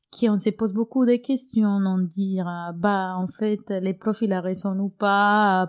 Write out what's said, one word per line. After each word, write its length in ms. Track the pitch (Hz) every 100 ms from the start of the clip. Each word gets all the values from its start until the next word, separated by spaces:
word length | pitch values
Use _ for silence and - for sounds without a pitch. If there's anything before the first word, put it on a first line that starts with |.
| _ -
qu'on 200 | 233 208
se 120 | 214
pose 220 | 208 220
beaucoup 300 | 202 226 262 240
de 100 | 240
questions, 520 | 247 262 - 220 214
on 300 | 202 190 185
dit, 400 | 180 180 196 185
euh, 320 | 175 175 170
bah, 420 | 170 208 196 185 185
en 100 | 185
fait, 420 | - 214 208 -
les 240 | 190 190
profs, 280 | 185 214 208
ils 100 | 220
ont 100 | 185
raison 360 | 180 185 196 190
ou 120 | 196
pas, 720 | - 202 202 202 208 208
euh, 40 | 185